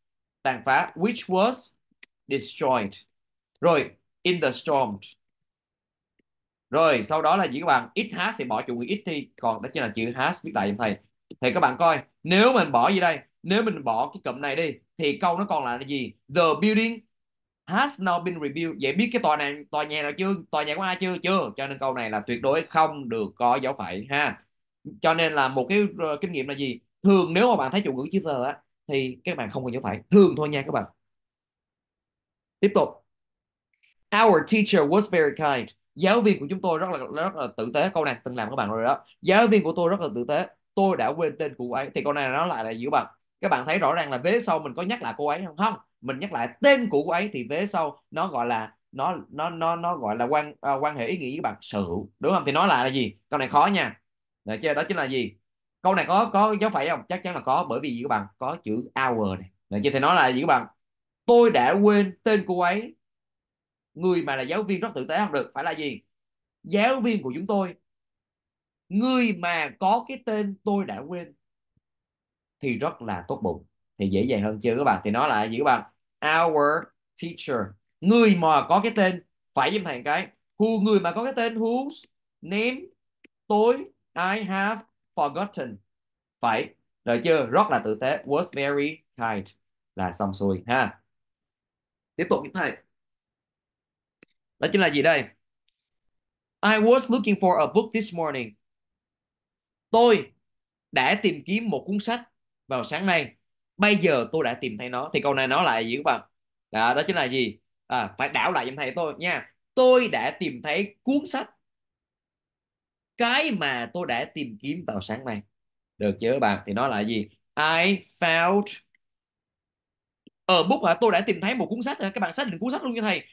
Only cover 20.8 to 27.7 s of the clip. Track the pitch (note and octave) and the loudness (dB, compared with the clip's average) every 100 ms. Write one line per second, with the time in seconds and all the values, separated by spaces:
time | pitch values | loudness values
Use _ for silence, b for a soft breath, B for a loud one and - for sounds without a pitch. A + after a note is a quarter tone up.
20.8 | F#3+ F#3 F#3 F3+ F3 F#3+ B2+ G#2 C3+ C3+ | -4 -2 -4 -2 0 0 0 -4 -8 -4
21.8 | C3+ B2+ A2 G#2+ G#2 A#2 C3+ D#3 D#3+ D#3+ | -4 -4 -4 -4 -4 -2 0 0 0 2
22.8 | D#3+ D3+ B2+ A2+ G2 - A#2+ C3 C3 C#3 | 2 0 -6 -6 -6 -2 0 2 -2 -6
23.8 | F2+ F#2+ B2+ C#3+ C#3+ - _ _ _ _ | -8 -10 -4 -2 -2 -4 _ _ _ _
24.8 | - F#2+ D#3+ E3 D#3+ D3+ C3 C3+ B2+ G3+ | -20 -2 0 2 2 2 0 0 0 2
25.8 | G#3 E3+ D#3+ D3 F#3+ C#3 C3+ C#3 C#3 A#2+ | 0 -2 -6 -4 -6 -6 -6 -4 -6 -6
26.8 | _ _ G3 G3 E3+ F3 B3 G3 C3+ | _ _ 4 6 6 4 4 4 0